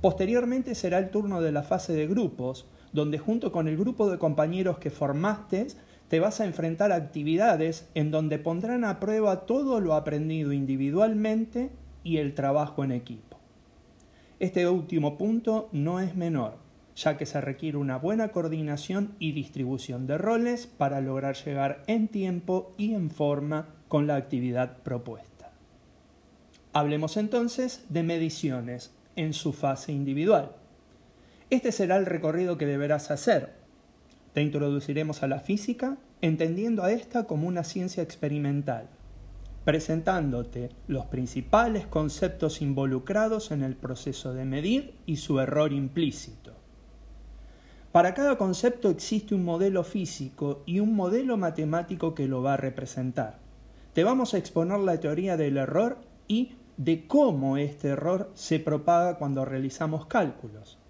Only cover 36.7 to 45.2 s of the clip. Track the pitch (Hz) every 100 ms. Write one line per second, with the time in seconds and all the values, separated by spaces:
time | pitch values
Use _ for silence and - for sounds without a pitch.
36.7 | 220 180 233 - 240 220 151 170 175 165
37.7 | 185 180 180 165 - 147 147 143 143 143
38.7 | 117 - - - - - - - - -
39.7 | 156 - 160 165 185 147 123 117 120 120
40.7 | - - 135 123 131 127 131 123 208 233
41.7 | 214 - 160 151 - 180 - 156 151 143
42.7 | 135 135 131 131 202 220 220 214 147 135
43.7 | 131 - 127 - 131 131 127 131 135 165
44.7 | 254 285 - - 151